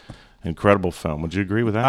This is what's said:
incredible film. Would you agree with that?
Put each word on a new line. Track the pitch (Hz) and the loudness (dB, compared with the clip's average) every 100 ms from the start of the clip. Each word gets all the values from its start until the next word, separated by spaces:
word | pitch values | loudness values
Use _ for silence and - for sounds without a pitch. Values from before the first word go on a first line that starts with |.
| - - - _ | -20 -20 -20 _
incredible | 87 80 104 101 90 | -8 0 4 4 2
film. | - 82 76 | -4 -4 -4
Would | 80 | -4
you | 90 | -2
agree | 95 110 | -2 0
with | 117 | 0
that? | 107 | 2